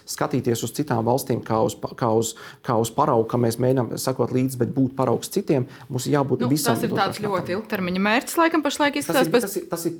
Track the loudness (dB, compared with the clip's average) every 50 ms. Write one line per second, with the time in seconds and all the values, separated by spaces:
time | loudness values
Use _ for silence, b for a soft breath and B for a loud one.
0 | b -12 -6 -4 -2 -2 0 0 0 0 0 0 -2 -4 -4 -4 -2 -2 0 0
1 | 2 2 2 0 0 -2 -2 -2 -2 0 0 2 2 0 0 -4 -8 -10 -6 -2
2 | 0 2 2 2 2 0 B B B B B B -4 0 0 2 0 0 0 0
3 | 2 4 4 4 2 2 2 2 2 2 2 2 2 2 2 2 0 0 -4 -4
4 | -2 -2 0 0 0 0 2 0 0 0 0 -2 -2 0 2 2 0 0 0 0
5 | 0 2 2 0 -2 -4 -4 -2 0 2 2 2 0 B B B B -8 -6 -6
6 | -2 2 2 2 2 2 0 0 2 2 0 2 2 2 0 0 0 -2 0 0
7 | 0 -2 -2 -4 -4 -2 -2 -2 -2 -2 -4 -6 -4 -4 -4 -4 -2 -2 -2 0
8 | 2 2 2 0 0 0 0 2 2 2 2 2 0 0 0 0 0 0 0 0
9 | -2 0 2 2 2 4 2 2 2 0 -4 -6 -6 -6 -6 -4 -4 -4 -6